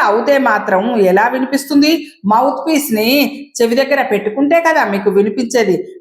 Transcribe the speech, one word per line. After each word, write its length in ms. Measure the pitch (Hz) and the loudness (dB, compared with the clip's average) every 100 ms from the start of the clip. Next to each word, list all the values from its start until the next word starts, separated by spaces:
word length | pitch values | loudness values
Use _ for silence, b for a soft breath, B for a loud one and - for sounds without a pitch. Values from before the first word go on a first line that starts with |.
అవుతే 360 | 233 214 240 277 | 2 0 2 2
మాత్రం 600 | 240 208 202 185 226 240 | 2 0 0 -2 0 0
ఎలా 280 | 185 185 233 | 2 2 2
వినిపిస్తుంది? 760 | 254 254 277 - 285 294 330 B B 202 | -2 -4 -4 0 2 2 0 B B 0
మౌత్ 420 | 220 269 - 330 | 2 2 -2 -2
పీస్ని 760 | 302 - 214 220 285 247 - - - | -2 -2 -2 0 0 0 -6 -10 -2
చెవి 120 | 233 | 0
దగ్గర 280 | 240 269 277 | 0 0 0
పెట్టుకుంటే 580 | 247 208 208 220 285 330 | 0 -2 -2 -2 0 2
కదా 240 | 330 311 | 2 0
మీకు 260 | 220 196 208 | 0 -2 0
వినిపించేది. 760 | 196 214 247 233 247 202 - B B | 2 0 -2 -2 0 0 -2 B B